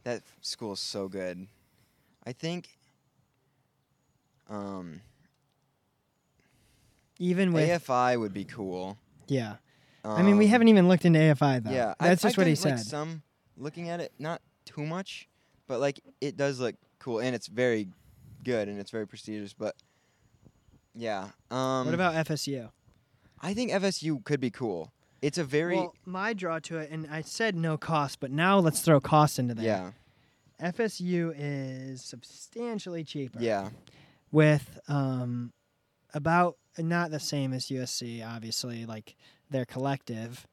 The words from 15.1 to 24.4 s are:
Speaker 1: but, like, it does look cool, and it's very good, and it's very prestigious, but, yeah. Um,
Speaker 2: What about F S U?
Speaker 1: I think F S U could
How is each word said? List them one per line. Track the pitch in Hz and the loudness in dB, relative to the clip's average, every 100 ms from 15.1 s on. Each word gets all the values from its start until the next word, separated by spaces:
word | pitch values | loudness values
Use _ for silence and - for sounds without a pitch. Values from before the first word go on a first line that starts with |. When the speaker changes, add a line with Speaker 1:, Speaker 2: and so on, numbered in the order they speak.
| - - _ _ _ _ | -14 -18 _ _ _ _
Speaker 1:
but, | 123 | -2
like, | 143 139 - _ | -2 -2 -14 _
it | 143 110 | -6 -2
does | 139 131 | -2 0
look | 123 - _ _ | -4 -4 _ _
cool, | - 113 | -4 -2
and | 127 | -2
it's | 120 - | -4 -6
very | 107 127 113 98 - - - - - | 0 2 2 -2 -10 -20 -20 -20 -12
good, | 123 120 101 | -4 -2 -2
and | 101 | -6
it's | 98 | -8
very | 113 104 | -8 -8
prestigious, | 110 - 107 101 | -12 -12 -10 -10
but, | - 107 - _ _ _ _ _ _ - _ _ _ _ | -8 -8 -8 _ _ _ _ _ _ -20 _ _ _ _
yeah. | 113 113 101 98 - _ | -10 -6 -6 -8 -16 _
Um, | 127 131 131 | -4 0 0
Speaker 2:
What | 127 | 0
about | 170 180 | 0 0
F | 160 156 | 0 -2
S | 151 - | -4 -4
U? | 135 113 _ _ _ _ _ _ _ | -8 -10 _ _ _ _ _ _ _
Speaker 1:
I | 160 | -6
think | 208 247 | -4 0
F | 196 | 0
S | 196 - | 0 -2
U | 156 147 | -4 -4
could | - 147 | -2 -2